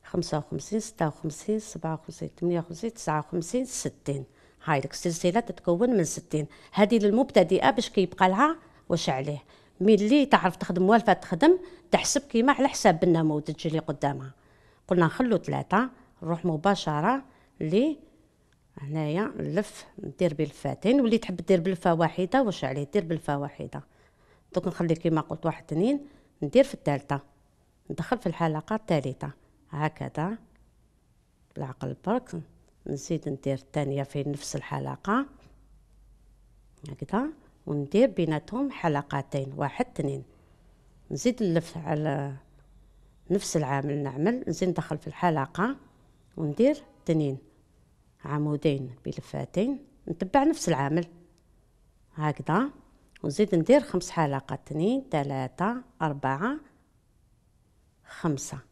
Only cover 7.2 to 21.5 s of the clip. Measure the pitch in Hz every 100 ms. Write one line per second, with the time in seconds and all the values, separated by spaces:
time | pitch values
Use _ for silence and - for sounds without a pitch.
7.2 | 269 214 175 185 151 214 - - 185 -
8.2 | 185 190 294 330 - - _ 175 - 131
9.2 | 139 147 - - _ _ 185 208 208 294
10.2 | 254 214 185 - - 180 185 226 202 180
11.2 | - 170 302 359 - - - - - -
12.2 | - 226 254 285 277 - 208 165 185 165
13.2 | 156 151 147 156 165 156 160 143 143 139
14.2 | 131 - _ _ _ _ - 180 165 -
15.2 | 254 202 - 139 - 185 254 - _ _
16.2 | 165 170 180 151 196 196 - 151 180 269
17.2 | - _ _ _ 156 190 294 294 - _
18.2 | _ _ _ _ _ - 143 156 151 160
19.2 | 220 - 151 165 202 - - - - -
20.2 | 175 147 147 - 143 131 196 277 233 220
21.2 | - 175 170